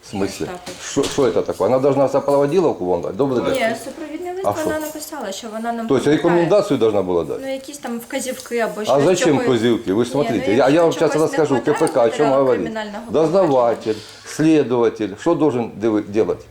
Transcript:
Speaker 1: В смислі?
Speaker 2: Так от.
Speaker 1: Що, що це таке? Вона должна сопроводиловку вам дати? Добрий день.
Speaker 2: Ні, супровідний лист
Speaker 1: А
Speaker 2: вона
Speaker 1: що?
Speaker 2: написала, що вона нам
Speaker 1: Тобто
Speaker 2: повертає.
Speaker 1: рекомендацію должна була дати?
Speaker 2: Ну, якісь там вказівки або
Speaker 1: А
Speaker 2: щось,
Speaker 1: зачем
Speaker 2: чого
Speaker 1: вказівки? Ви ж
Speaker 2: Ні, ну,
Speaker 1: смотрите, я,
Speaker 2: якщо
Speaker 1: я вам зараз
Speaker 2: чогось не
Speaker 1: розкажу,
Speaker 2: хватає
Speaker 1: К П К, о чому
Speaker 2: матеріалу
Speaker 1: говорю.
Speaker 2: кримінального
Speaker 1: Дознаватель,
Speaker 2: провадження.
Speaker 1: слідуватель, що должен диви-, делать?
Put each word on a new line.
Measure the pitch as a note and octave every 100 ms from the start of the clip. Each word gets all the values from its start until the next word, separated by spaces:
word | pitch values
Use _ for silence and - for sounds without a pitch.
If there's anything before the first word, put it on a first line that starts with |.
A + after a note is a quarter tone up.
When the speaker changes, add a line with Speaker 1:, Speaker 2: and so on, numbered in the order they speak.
Speaker 1:
В | -
смислі? | G#2 G2 -
Speaker 2:
Так | E2 F3+ -
от. | -
Speaker 1:
Що, | - -
що | - - B2+
це | G#2
таке? | F#2 -
Вона | G2+ B2+
должна | C#3+ C3+ C3
сопроводиловку | C3+ C#3 C#3+ C#3+ E3+ D#3+ G#2+ F2+
вам | F2
дати? | E2+
Добрий | F#2+ C#3 B2+
день. | - B3+ A3+
Speaker 2:
Ні, | A3+
супровідний | C#4 D4 D#4 D#4 F4+
лист | F4+ G4
Speaker 1:
А |
Speaker 2:
вона | E4+ D#4 D#4
Speaker 1:
що? | D#4
Speaker 2:
написала, | D#4 D4 D4+ G#3+
що | F#3+ A3+
вона | A3 A#3
нам | A#3
Speaker 1:
Тобто | A3+
Speaker 2:
повертає. | C3+ - D3+
Speaker 1:
рекомендацію | E3+ E3+ E3+ G3+ - C#3
должна | A2+ G#2
була | F#2 F2
дати? | D2+ B1
Speaker 2:
Ну, | -
якісь | C4+ - C#4+
там | B3+ A#3
вказівки | - C#4 A#3+ C4 - A#3+
або | A3 F3
Speaker 1:
А |
Speaker 2:
щось, | G#3+ C#3
Speaker 1:
зачем | D3 F#3 E3+ C3+
Speaker 2:
чого | B2
Speaker 1:
вказівки? | B2 A#2 G#2+ F#2
Ви | G2+
ж | A#2+
Speaker 2:
Ні, | C#3
ну, |
Speaker 1:
смотрите, | C#3+ A2+ -
я, | A2
Speaker 2:
якщо | C3
Speaker 1:
я | D#3
вам | E3
зараз | C#3+ D#3+
Speaker 2:
чогось | D3+ D#3
не | E3+
Speaker 1:
розкажу, | D3
Speaker 2:
хватає | C3 D#3 D3
Speaker 1:
К | D#3
П |
К, | C3
о | A#2
чому | - D3
Speaker 2:
матеріалу | C3+
Speaker 1:
говорю. | C3+ A#2
Speaker 2:
кримінального | E2 - - - -
Speaker 1:
Дознаватель, | B2+ D#3 F#3 F3+ C3 A#2+ A2
Speaker 2:
провадження. | A2 A2 - -
Speaker 1:
слідуватель, | - - D#3 D#3 C3 B2 A#2 - G#2+ G2
що | E3
должен | E3+ D3+ B2 A2 G2
диви-, | A2 G#2+
делать? | G2+ G2+ F2+ F2 -